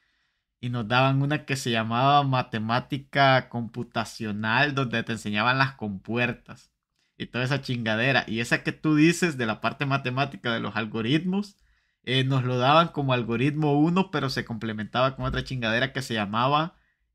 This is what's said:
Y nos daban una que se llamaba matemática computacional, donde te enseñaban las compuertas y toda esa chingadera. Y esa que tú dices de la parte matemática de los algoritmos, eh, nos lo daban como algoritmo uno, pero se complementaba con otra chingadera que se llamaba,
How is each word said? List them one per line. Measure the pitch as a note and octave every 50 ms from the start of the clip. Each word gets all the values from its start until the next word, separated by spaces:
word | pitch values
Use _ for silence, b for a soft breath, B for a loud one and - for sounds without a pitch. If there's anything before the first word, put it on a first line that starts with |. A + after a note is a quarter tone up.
| _ _ _ _ _ _ _ _ _ _ _ _
Y | - B2+
nos | B2 A#2+ A#2+ G#2
daban | B2 B2+ C3 C3+ C3+ C3+
una | C#3 C#3+ D3+ D3 D3
que | - C#3
se | C3+ - B2+
llamaba | A#2 A2+ A2 A2 A#2 A#2+ C3 C#3 C#3+ D3 C#3+
matemática | C3+ C3 B2+ A#2+ - - A2+ G#2+ A2 A#2 B2+ C3 - D3 C3+ C#3 - - C#3+ C#3 C3+ C3 B2+ C3 -
computacional, | - A#2+ A#2 G#2+ - B2+ A#2+ - - A#2+ A2 - - - A#2 G#2+ G2+ G#2 A2 A2 A2+ B2+ C#3+ D3 C#3
donde | C3+ C3+ A#2 A2+ A2+ A2+
te | - A#2
enseñaban | G#2 - G#2+ G#2 G#2 G#2+ A#2+ B2+ C3+
las | C3+ C3+ C3+
compuertas | - A2+ G#2 G2+ F#2+ - - A2+ A#2+ B2 A#2+ A#2 - _ - A#2+ - - _ _ _ _ _ _ _ _ _ _ _
y | A#2 -
toda | - A#2+ B2+
esa | B2+ C#3 C3+
chingadera. | C3+ - B2+ A#2+ A2+ A2 A2 A2 A#2+ C#3 C3 B2 - -
Y | G#2+ A2+
esa | A#2 - D#3+ D3 -
que | D#3+ C#3+
tú | - - D#3 D3+ D3
dices | D3+ E3 E3 E3+ F#3 F3 D3+ C3
de | A#2+
la | A2 G#2+ -
parte | - A2+ A#2 - C#3+
matemática | C3+ C3+ C3+ C3+ C3 B2 C3 C#3+ C#3 - - - B2
de | A#2 A2+
los | A2+ G#2+ G2+
algoritmos, | G#2+ A2+ G#2+ A2 A2+ G#2+ A2+ C#3+ D#3+ F3 F3+ F#3 G3+ G#3 - - _ _ _ _ _ _ _ _ _ _
eh, | - B2 C3 C3
nos | C3 C#3 C3+ B2
lo | B2+ B2+ B2
daban | B2 C3+ D3+ D#3+ E3+ D#3+
como | - D3+ C#3+ C3 B2+
algoritmo | B2 A#2 G#2 A#2 A2+ B2+ D3 C#3 D3+ D#3 D3 C#3+ D3
uno, | D3+ E3+ E3+ F#3+ F#3+ F#3+
pero | - D3 C3+ C3
se | - B2 A2+
complementaba | - A#2+ G#2+ A2+ A2+ G#2+ G#2+ G#2+ G2 - B2 C3 C3+ C3
con | - B2+
otra | C3 C3 C3 C3
chingadera | - C3+ B2+ A#2 A2 A2+ A#2+ C3 C3 C3+
que | C#3
se | C3 - A#2+
llamaba, | A2 G#2 G2 G#2 A2+ B2 C3+ D3 D3 D#3+ F3 - _ _ _ _ _ _ _